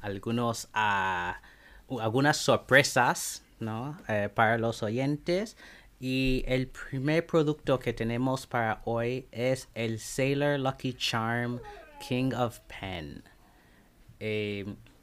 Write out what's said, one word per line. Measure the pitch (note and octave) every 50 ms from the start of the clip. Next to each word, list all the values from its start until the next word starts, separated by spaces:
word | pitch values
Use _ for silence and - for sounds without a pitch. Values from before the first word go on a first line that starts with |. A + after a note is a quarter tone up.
algunos, | - G#2 G2 G2 - A#2 A#2 A#2+ A#2+ A#2 A2 - - - -
ah, | A2 G#2+ G#2 G2+ G2 F#2 F#2 F#2 F2 F2 F2+ F#2 - - - - - - - - - - -
u-, | C3+ A#2
algunas | A2 A2+ G#2+ C3+ C#3 D3 D3 -
sorpresas, | - - A#2 G#2 - - B2+ C#3 C#3 - - C3 A#2+ C#3 F3+ - - - - - - - - -
¿no? | A2+ A2 A2 A2+ B2 D3 D3+ - - -
Eh, | A2 G#2 G2+ G2+ -
para | - A2+ A2 A#2 A2+
los | A2+ A#2 A2+ - A2+
oyentes. | G#2+ A2 B2+ C3+ C#3+ D3+ D3 - - F3 F#3+ A3 A3+ - - - - - - - - - -
Y | B2+ C3 C3 C3 C3 C3 B2+ B2+ -
el | - B2+ C3 C3 B2+
primer | - - - - C#3 C3+ C3 D3 D#3 E3+ E3
producto | - - E3 D3+ D3+ D3+ - - - - D#3+
que | - A#2+ A2+
tenemos | - A#2 A2+ A#2 A#2+ C3 C3 C3 C3 -
para | - - A#2+ A2+ A2 A2 - -
hoy | A#2 A#2 A#2 A#2 A#2+ B2+ C3 - - -
es | A2+ B2 C3 C3 B2+ - - -
el | A2+ A#2 A2+ A2+ G#2
Sailor | - - - - C3 C3+ C#3+ C#3 C#3+ D3 C#3+ C#3
Lucky | C3 C3 C3 - - C3 A#2+
Charm | - - - - A2+ A2+ A2+ A#2 A#2+ A#2+ A#2+ B2 A#2+ - - - - - - - -
King | - - B2+ B2 C3 C3 A2+
of | A2 B2 A2+ - -
Pen. | - - - - G2+ F#2+ F2+ E2+ D2+ C#2+ - - - - - - - - - - - - - - - - _ - - - - -
Eh, | G#2+ G#2+ G#2+ G#2+ G#2 G#2 G#2 G2+ G2 G#2 - - - - - -